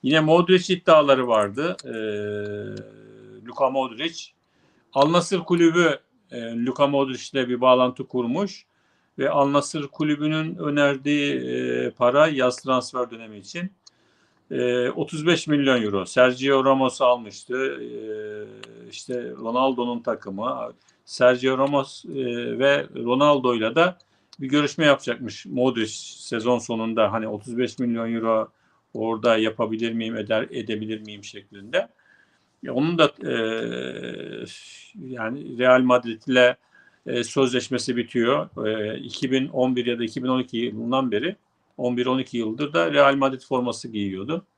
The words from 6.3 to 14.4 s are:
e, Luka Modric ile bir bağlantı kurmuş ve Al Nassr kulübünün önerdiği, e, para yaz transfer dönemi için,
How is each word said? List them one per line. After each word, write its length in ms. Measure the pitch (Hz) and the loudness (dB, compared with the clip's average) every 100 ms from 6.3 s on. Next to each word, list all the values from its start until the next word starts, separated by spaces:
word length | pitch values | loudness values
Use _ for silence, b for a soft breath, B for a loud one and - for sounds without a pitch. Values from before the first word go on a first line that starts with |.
e, 340 | 120 113 117 123 | -12 -8 -4 -4
Luka 220 | 139 143 | 0 2
Modric 360 | 139 135 123 - | 2 0 -4 -6
ile 160 | 139 123 | -4 -2
bir 120 | 123 | 2
bağlantı 460 | 127 127 127 123 127 | 4 6 4 -2 -6
kurmuş 580 | 127 120 147 196 - _ _ _ _ _ - | -4 -2 -2 -4 -8 _ _ _ _ _ -4
ve 100 | 135 | 0
Al 240 | 143 139 | 2 4
Nassr 280 | 143 139 156 | 2 0 -8
kulübünün 760 | 139 - 151 147 151 156 160 175 | -8 -4 -2 0 0 -2 -4 -6
önerdiği, 800 | 151 147 143 139 139 147 143 131 | -2 2 2 2 -2 0 0 -4
e, 540 | 123 123 127 123 123 | -4 -4 -4 -2 -4
para 380 | - 123 143 160 | 2 2 4 4
yaz 300 | 143 127 123 | 4 0 0
transfer 540 | 131 127 120 127 120 | -2 -2 -2 -6 -6
dönemi 260 | 117 113 104 | -8 -16 -18
için, 340 | 95 175 185 _ b b b b b b | -14 -10 -10 _ b b b b b b